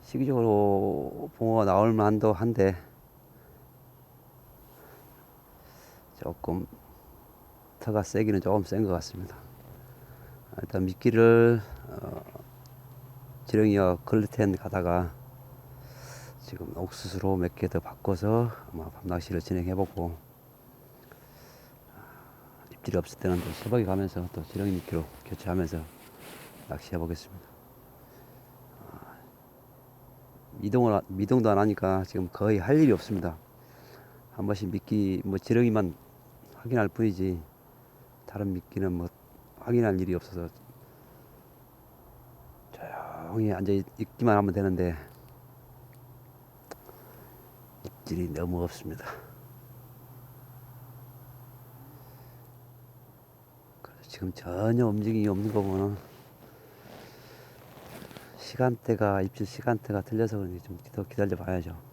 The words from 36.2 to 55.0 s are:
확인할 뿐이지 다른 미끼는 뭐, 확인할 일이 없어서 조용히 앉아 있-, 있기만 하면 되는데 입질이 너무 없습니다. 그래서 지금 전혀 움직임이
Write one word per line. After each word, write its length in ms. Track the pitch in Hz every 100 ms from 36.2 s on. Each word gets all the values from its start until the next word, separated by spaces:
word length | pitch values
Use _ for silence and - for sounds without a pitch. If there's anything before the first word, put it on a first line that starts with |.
| - - - -
확인할 320 | 117 120 101
뿐이지 520 | - 113 92 95 87 78 - - - - - - - -
다른 260 | 104 101
미끼는 380 | 90 - - 95
뭐, 180 | 87 87 - - - - -
확인할 360 | - 120 113 95
일이 140 | 92
없어서 360 | 87 - 87 85 - - - - - - - - - - - - - - - - - - - - - -
조용히 800 | - - - - - 82 104 110
앉아 180 | 92 98
있-, 140 | 98 95 -
있기만 380 | 110 - 120 104
하면 160 | 101
되는데 420 | 92 98 90 90 82 - - - - - - - - - - - - - - - - - - - - - - - - - - - - -
입질이 480 | - - 82 87
너무 280 | 76 87 87
없습니다. 420 | 87 - - - - - - - - - - - - - - - - - - - - - - - - - - - - - - - - - - - - - - - - - - - - - - - - - - -
그래서 280 | - - -
지금 240 | - 92
전혀 520 | - 87 90 110 117 117
움직임이 420 | 104